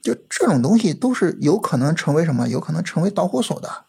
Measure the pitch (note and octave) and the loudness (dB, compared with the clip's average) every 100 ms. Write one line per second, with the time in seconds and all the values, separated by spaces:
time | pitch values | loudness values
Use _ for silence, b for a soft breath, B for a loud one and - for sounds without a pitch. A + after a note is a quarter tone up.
0 | - A#3+ _ - D#4+ D3 B2+ A3 G#3+ D3 | -4 -4 _ -2 2 2 4 4 4 0
1 | B3+ B3 F3 - C#3+ G3 - C#3 C#3 E3 | -2 0 0 0 2 2 0 0 0 0
2 | - D3 E3 B2 A#2+ - - D#3+ F#3 - | 0 0 2 0 0 -4 -4 -6 -4 -2
3 | F3+ G3+ F#3 B3+ A#3+ D3+ - - | -2 0 -2 -2 -2 -4 -8 -14